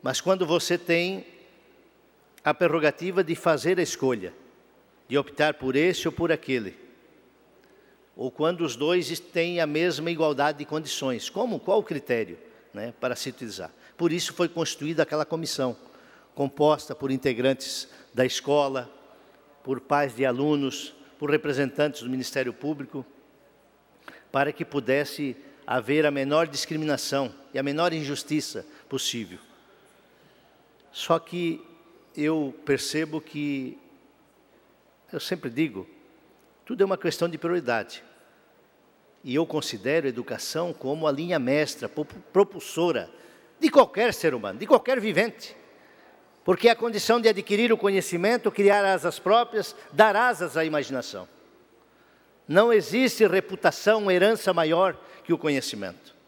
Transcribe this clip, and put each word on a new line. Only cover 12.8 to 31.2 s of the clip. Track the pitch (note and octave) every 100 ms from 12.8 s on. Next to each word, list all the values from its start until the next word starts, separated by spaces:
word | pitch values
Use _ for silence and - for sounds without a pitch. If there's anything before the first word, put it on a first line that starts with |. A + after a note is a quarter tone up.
| A2+ A2+
para | C3 A#2+
se | -
utilizar? | - A#2 F#2+ E2+ _ - -
Por | E3+
isso | E3+ -
foi | C#3 E3+
constituída | - D#3 - D3 D#3+
aquela | D#3 D3+ D3
comissão, | D#3+ D3+ - C3 A2+ - - - - _ -
composta | C#3 - D3+ D3 -
por | D3 C3+
integrantes | C3 C3+ A#2 B2+ C3 - - - - -
da | A#2
escola, | B2+ - - D3 C#3 C3+ A#2 - - - - _ _ _
por | - B2+
pais | - C#3+ C#3+ A2+
de | C3
alunos, | B2 D3 D3 C3+ - - - - -
por | D3
representantes | D3+ D3 C3+ C3+ C3 D3 C3+
do | A#2+
Ministério | B2+ A#2+ C#3 B2+
Público, | - C#3+ D3 C#3 C#3 B2+ - _ _ _ _ _ _ _ _ - - _
para | C3+ C#3+
que | -
pudesse | D#3+ C#3+ A#2+ C#3 C#3+ - C#3+ A#2 - - -
haver | B2+ A2+ D3 D3
a |
menor | C#3+ C3+ D3+ E3
discriminação | C#3+ - D#3 D3+ C#3 - C#3 B2+ - -
e | B2+
a |
menor | C#3 D3 F3
injustiça | E3 C#3+ C#3+ - D3+ D3 G#2 - - -
possível. | C3+ - A#2+ G2 F2 - - _ _ _ _ _ _ _ _ _ _ _ _ _
Só | - -
que | E3